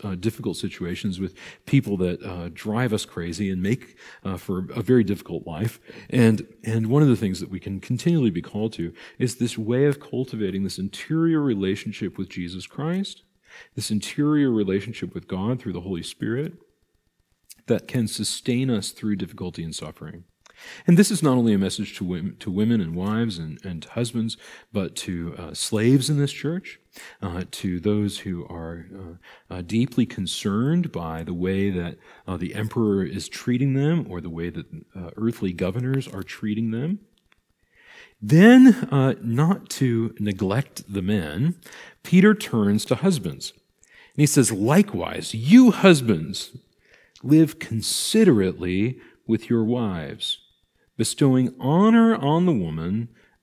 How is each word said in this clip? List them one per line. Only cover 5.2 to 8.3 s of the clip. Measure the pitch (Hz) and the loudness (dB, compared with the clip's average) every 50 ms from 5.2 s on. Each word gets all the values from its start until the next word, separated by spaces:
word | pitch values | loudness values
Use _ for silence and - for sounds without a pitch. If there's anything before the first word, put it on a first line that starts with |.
| - - 87 76 - | -6 -10 -10 -10 -8
life. | 82 78 80 110 117 - - _ - - - - - | -10 -6 -4 -4 -6 -6 -10 _ -20 -20 -20 -12 -4
And, | - 123 117 113 110 101 - - - _ - | 2 4 4 4 4 2 -4 -12 -18 _ -8
and | 117 113 113 110 | -4 -4 -2 -2
one | 110 135 151 156 | 2 2 4 4
of | 135 | 4
the | 113 | 4
things | - 110 95 90 85 | 2 0 -4 -4 -6
that | 95 95 | -8 -10
we | 95 90 | -10 -12
can | - 98 98 90 | -10 -10 -10 -10
continually | - - 127 - - 170 170 156 123 107 | -6 -6 -6 -2 0 0 2 2 2 0